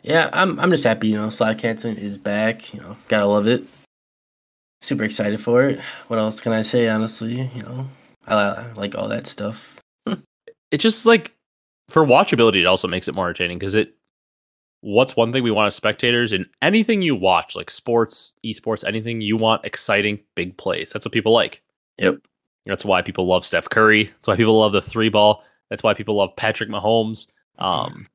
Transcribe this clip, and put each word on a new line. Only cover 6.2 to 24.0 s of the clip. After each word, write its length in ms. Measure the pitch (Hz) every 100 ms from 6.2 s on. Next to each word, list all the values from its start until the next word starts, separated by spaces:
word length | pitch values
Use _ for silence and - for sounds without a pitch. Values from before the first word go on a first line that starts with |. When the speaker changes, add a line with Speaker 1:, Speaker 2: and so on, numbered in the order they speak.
| 107 110
Speaker 1:
can 120 | 120
I 100 | 110
say, 260 | 110 123 117
honestly? 640 | 110 110 110 113 120 131
You 80 | 120
know, 260 | 117 127 131 - _ _ -
I, 80 | 107
I 360 | 101 113 120
like 220 | 107 101 101
all 120 | 101
that 180 | 107 -
stuff. 480 | - 104 113 - - _ _ -
<laughs> 100 | 202 _ _ - _ _
Speaker 2:
It 80 | 147
just, 260 | 226 214 226
like, 300 | 233 - _ _ _ _ _ _
for 160 | 165 147
watchability, 560 | 123 196 123 113 95
it 40 | 87
also 220 | 92 92
makes 220 | 90 -
it 40 |
more 120 | 92 87
entertaining, 340 | 85 87 87
'cause 160 | 98 107
it, 180 | 107 _ _ _ _ _ _ _ _ _
what's 380 | 107 104 131 -
one 160 | 117
thing 100 | 131
we 80 | 120
want 160 | 107 104
as 80 | -
spectators 560 | 110 104 123 120 117
in 140 | 98 92 _
anything 400 | 151 214 214 214
you 120 | 175
watch, 420 | 117 92 90 - 87
like 120 | 85
sports, 640 | - - 117 110 - - _ 113
esports, 420 | 104 - 107 -
anything, 320 | 110 113 113
you 160 | 104 110
want 300 | 110 110 -
exciting, 520 | - - 101 104 104 _
big 240 | - 90 -
plays. 340 | 95 80 80
That's 140 | 98 -
what 60 |
people 220 | 120 110
like. 280 | 117 - - _ _ _ -
Speaker 1:
Yep. 220 | - 285 _ _ _ _ -
Speaker 2:
That's 200 | 98 107
why 160 | 92
people 240 | 90 95 90
love 180 | 92 -
Steph 240 | 85 -
Curry. 360 | - 110 107